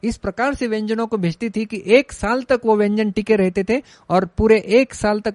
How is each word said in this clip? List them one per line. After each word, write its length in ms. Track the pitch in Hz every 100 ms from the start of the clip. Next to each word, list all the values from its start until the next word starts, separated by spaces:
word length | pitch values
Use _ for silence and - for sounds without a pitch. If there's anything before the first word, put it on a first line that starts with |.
इस 120 | 220 233
प्रकार 380 | - 190 247
से 120 | 277 240
व्यंजनों 400 | 214 214 220 233
को 100 | 220
भेजती 340 | 175 160 233
थी 140 | 208
कि 180 | 220 214 -
एक 260 | 226 285
साल 300 | - 202 247
तक 180 | 247 254
वो 120 | 233 214
व्यंजन 340 | 208 208 214
टिके 260 | 196 208 214
रहते 280 | 185 180
थे 180 | 185 233 - - _
और 160 | 175 190
पूरे 320 | - 220 220
एक 360 | - 214 262
साल 260 | - 208 214
तक 140 | 208